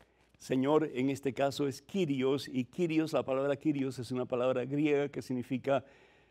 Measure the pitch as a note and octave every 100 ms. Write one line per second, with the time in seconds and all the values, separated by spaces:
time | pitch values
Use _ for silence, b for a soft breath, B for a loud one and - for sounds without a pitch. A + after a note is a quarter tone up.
0 | b b b b - C3+ C3 D#3 D3+ B2+
1 | C3+ C3+ C#3 B2 C#3 C3 C#3+ B2 - G3+
2 | E3 C3+ C3 C#3 - B2+ B2 - E3+ D#3
3 | D#3 D3 B2+ C3 C#3 C3+ D#3 C#3 C3+ B2+
4 | A#2 B2+ A#2+ B2 B2+ B2+ B2+ C#3+ D3+ C#3+
5 | C#3+ B2+ - B2+ D3+ B2+ C3 C3+ - b
6 | b b b